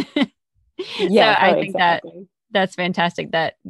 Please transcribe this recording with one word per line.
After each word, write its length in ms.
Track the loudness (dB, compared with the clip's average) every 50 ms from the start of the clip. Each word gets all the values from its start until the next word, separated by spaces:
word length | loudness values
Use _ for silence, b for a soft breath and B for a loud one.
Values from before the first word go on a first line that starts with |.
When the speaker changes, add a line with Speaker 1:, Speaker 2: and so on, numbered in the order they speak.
| 0 0 -2
Speaker 1:
<laughs> 140 | -4 -4 -4 _ _ _ _ _ _ _ _ _ B -14 B B B
Speaker 2:
Yeah, 340 | -2 2 4 4 4 4 4
Speaker 1:
So 60 | 4
I 100 | 4 2 2
Speaker 2:
oh, 40 | 2
Speaker 1:
think 180 | -2 -4 -2
that 260 | 0 2 2 2 0 -4
Speaker 2:
exactly. 240 | -10 -18 -20 -20 -20 _ _ _ _
Speaker 1:
that's 240 | -2 -2 -2 -2 -2
fantastic 560 | -4 -4 -2 0 0 -2 -2 -2 -6 -6 -4
that 240 | -2 -2 -2 -4 -6 _ -16